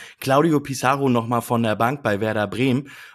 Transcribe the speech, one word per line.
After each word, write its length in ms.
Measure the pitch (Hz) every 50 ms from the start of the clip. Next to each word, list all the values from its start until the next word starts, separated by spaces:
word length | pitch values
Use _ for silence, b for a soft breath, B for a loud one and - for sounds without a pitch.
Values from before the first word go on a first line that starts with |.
| B B B B
Claudio 400 | - 135 135 143 160 170 151 139
Pizarro 480 | 143 - 131 - - 127 143 139 139 131
noch 180 | 120 117 113
mal 140 | 117 123 117
von 200 | - - 123 117
der 140 | 117 110 104
Bank 260 | 98 117 120 147 - -
bei 180 | 110 101 98
Werder 260 | 110 110 107 107 104
Bremen. 420 | 98 101 107 131 135 123 143 143 B B B B B